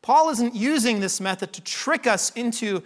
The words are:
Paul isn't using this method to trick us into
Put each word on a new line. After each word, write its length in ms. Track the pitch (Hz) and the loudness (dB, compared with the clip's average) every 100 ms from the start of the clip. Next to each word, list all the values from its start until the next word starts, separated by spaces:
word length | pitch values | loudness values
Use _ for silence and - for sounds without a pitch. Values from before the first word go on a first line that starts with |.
Paul 260 | - 285 320 | 4 4 4
isn't 240 | 233 240 | 2 -2
using 460 | 240 247 311 233 214 | -2 0 2 2 0
this 200 | 190 - | -2 -2
method 320 | 190 185 190 | -4 -4 -6
to 80 | - | -10
trick 440 | - - - 320 240 | -10 -6 -2 0 2
us 240 | 202 - | 2 0
into 500 | 233 240 226 214 185 | -2 -4 -2 -2 -4